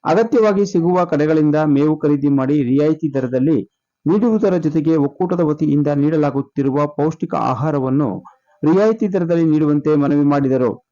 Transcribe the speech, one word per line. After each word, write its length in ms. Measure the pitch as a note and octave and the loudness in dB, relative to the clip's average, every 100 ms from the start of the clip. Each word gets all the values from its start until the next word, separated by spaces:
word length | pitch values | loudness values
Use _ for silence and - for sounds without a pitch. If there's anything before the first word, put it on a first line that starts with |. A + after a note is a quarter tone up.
ಅಗತ್ಯವಾಗಿ 600 | D3+ F3 A3+ B3 G#3+ G3 G3 | 0 0 2 2 2 2 0
ಸಿಗುವ 380 | F3+ E3 F3+ | 0 0 0
ಕಡೆಗಳಿಂದ 520 | F3 D3+ D3+ D#3 D3+ D3+ | 0 0 0 2 2 2
ಮೇವು 420 | D#3 C#3 D3+ D#3 | 2 2 2 0
ಖರೀದಿ 300 | D3+ D3 C#3+ | -2 0 0
ಮಾಡಿ 340 | C#3 C3 D3 | 0 0 0
ರಿಯಾಯಿತಿ 520 | B2 C3+ D3 D#3+ D#3 | 0 0 0 -2 -4
ದರದಲ್ಲಿ 540 | C3+ B2+ B2+ C#3 C#3+ F#2+ _ _ _ C#3+ | -4 -2 -2 0 0 -2 _ _ _ -2
ನೀಡುವುದರ 500 | G3+ A#3+ A3 G3+ F3+ | 0 2 2 0 0
ಜೊತೆಗೆ 400 | D#3+ D#3+ D3+ D#3+ | -2 -2 0 0
ಒಕ್ಕೂಟದ 440 | C#3+ - F3+ F3 | 0 -2 -4 0
ವತಿಯಿಂದ 460 | D#3 D3+ D#3 C#3+ D3 | -2 0 0 0 0
ನೀಡಲಾಗುತ್ತಿರುವ 1000 | C#3+ D3 D#3+ D3 C3+ C#3 - C#3 C3+ D3 | 0 0 0 -2 -2 -6 -4 -2 -2 -4
ಪೌಷ್ಟಿಕ 480 | D3 D3+ D#3+ F3+ | -2 -4 -4 -6
ಆಹಾರವನ್ನು 880 | C#3+ B2+ B2 D3+ D3 C3 C3+ C#3 F#2 - _ _ _ | -4 -4 -2 -2 -2 -2 -2 -2 -6 -12 _ _ _
ರಿಯಾಯಿತಿ 480 | D3 F3+ G#3+ A3 G#3 | 0 2 2 0 -2
ದರದಲ್ಲಿ 320 | F#3+ E3+ E3+ | -2 0 0
ನೀಡುವಂತೆ 520 | E3 D#3 D3+ D3 D3+ D3+ | 2 2 2 0 0 0
ಮನವಿ 280 | C#3 C#3+ | 2 2
ಮಾಡಿದರು. 640 | C#3+ C#3+ C#3 C3 B2 - _ | 2 2 0 0 0 -4 _